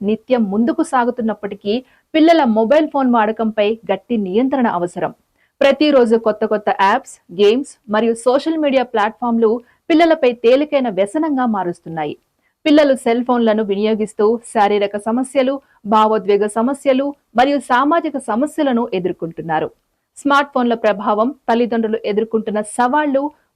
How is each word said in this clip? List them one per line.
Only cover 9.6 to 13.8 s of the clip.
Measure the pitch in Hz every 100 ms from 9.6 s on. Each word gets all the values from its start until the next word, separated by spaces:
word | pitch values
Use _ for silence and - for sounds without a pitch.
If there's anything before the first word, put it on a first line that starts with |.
| - _ -
పిల్లలపై | 320 339 320 254
తేలికైన | 233 233 262 302 285 247
వ్యసనంగా | 185 202 311 320 262 247
మారుస్తున్నాయి. | 208 180 175 165 160 151 - _ _ _ _ 311
పిల్లలు | 302 294 262
సెల్ | 240 233 247
ఫోన్లను | 240 226 214
వినియోగిస్తూ | 202 196